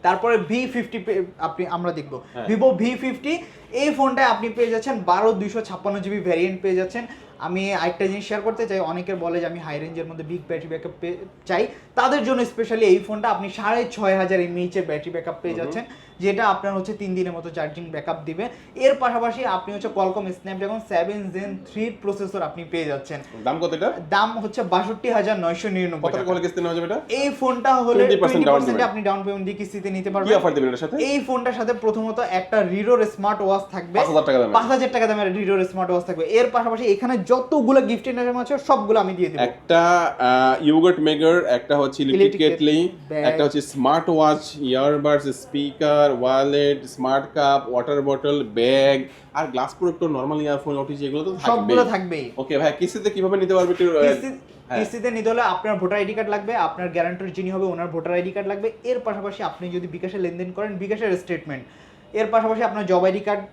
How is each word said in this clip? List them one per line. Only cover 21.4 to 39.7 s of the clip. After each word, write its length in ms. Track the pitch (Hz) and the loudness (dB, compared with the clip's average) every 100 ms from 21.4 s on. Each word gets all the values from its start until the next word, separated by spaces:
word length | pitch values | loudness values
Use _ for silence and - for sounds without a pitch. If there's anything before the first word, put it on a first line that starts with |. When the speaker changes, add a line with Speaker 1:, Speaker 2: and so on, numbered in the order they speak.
| 202 190 - | -8 -12 -12
Speaker 1:
থ্রি 200 | 214 226 - | -6 -6 -4
প্রসেসর 400 | 196 196 190 196 | -6 -6 -6 -6
আপনি 220 | 156 170 | -6 -8
পেয়ে 220 | 165 170 151 | -6 -4 -4
যাচ্ছেন। 340 | 139 - 143 - 113 | -6 -8 -12 -12 -6
Speaker 2:
দাম 160 | 113 156 | -4 -2
কত 140 | 170 | -2
এটা? 200 | 160 196 - 156 | 0 -2 -2 0
Speaker 1:
দাম 300 | 202 226 226 | 2 2 -2
হচ্ছে 240 | 208 208 | -6 -6
বাষট্টি 460 | 180 185 190 214 247 | 0 0 0 -4 0
হাজার 300 | 226 202 202 | 0 0 -2
নয়শো 300 | 170 175 220 | -2 -4 -4
নিরানব্বই 300 | 185 180 160 | -2 -2 -2
Speaker 2:
কত 120 | 165 | -4
টাকা 60 | 196 | -2
Speaker 1:
টাকা। 140 | 180 | -2
Speaker 2:
হলে 100 | 180 | -2
কিস্তিতে 200 | 175 180 | -2 -2
নেওয়া 140 | 170 170 | -2 -2
যাবে 100 | 170 | -2
এটা? 160 | 233 - | -6 -4
Speaker 1:
এই 200 | 262 285 | -2 -2
ফোনটা 460 | - 262 247 262 254 | 0 -2 2 2 2
হলে 180 | 233 | 4
Speaker 2:
টোয়েন্টি 240 | 233 - 196 | 4 6 4
পার্সেন্ট 0 | |
ডাউন 20 | |
Speaker 1:
টোয়েন্টি 240 | 170 - 147 | 4 4 4
পার্সেন্ট 200 | 139 127 | 4 4
Speaker 2:
পেমেন্ট। 240 | 117 220 | 0 0
Speaker 1:
আপনি 120 | 208 | 0
ডাউন 220 | 202 196 | -2 -2
পেমেন্ট 220 | 196 196 190 | -4 -6 -6
দিয়ে 120 | 202 | -8
কিস্তিতে 320 | 196 202 196 | -10 -8 -6
নিতে 200 | 190 190 | -4 -4
Speaker 2:
কি 40 | |
Speaker 1:
পারবেন। 240 | 196 190 202 | -2 4 6
Speaker 2:
অফার 160 | 175 | 6
দিবেন 140 | 143 131 | 2 0
এটার 100 | 123 | 0
সাথে? 200 | 156 294 | -4 -2
Speaker 1:
এই 220 | 269 285 | 0 0
ফোনটার 340 | - 254 240 | 0 -2 -2
সাথে 200 | 220 220 | -2 -2
প্রথমত 460 | 226 220 214 220 214 | 0 0 0 -4 -2
একটা 480 | 175 185 185 214 180 | -2 -2 0 0 2
Redor 340 | 190 214 240 214 | 0 2 4 2
স্মার্ট 360 | - 202 208 | 0 -2 0
ওয়াচ 200 | 196 196 196 | 2 2 0
থাকবে। 280 | 190 170 190 | -10 0 2
Speaker 2:
পাঁচ 80 | 208 | 4
হাজার 180 | 156 147 | 4 4
টাকা 140 | 131 | 4
দামে? 140 | 120 | 4
Speaker 1:
পাঁচ 120 | 226 233 | 4 4
হাজার 260 | 262 254 | 2 2
টাকা 160 | 247 220 | 2 2
দামের 280 | 208 196 185 | 2 0 0
Redor 280 | 190 196 | 0 2
স্মার্ট 280 | 185 185 180 | 0 -2 0
ওয়াচ 140 | 180 175 | 0 0
থাকবে। 200 | 160 160 | -4 2
এর 200 | 220 247 | 4 4
পাশাপাশি 320 | 240 226 226 | 2 0 0
এখানে 340 | 240 202 247 247 180 | 0 2 2 -2 2
যতগুলো 540 | 247 254 302 226 269 | 2 4 2 6 6
গিফট 260 | 214 233 262 | 4 -2 -2
আইটেম 300 | 247 247 247 | -2 -2 -2
আছে 200 | 247 285 | -2 -4
সবগুলো 420 | - 269 208 220 | 2 2 4 2
আমি 140 | 190 | 2
দিয়ে 160 | 180 175 | 0 -2
দিব। 100 | 156 | 0
Speaker 2:
একটা, 600 | 120 - - | -2 -2 2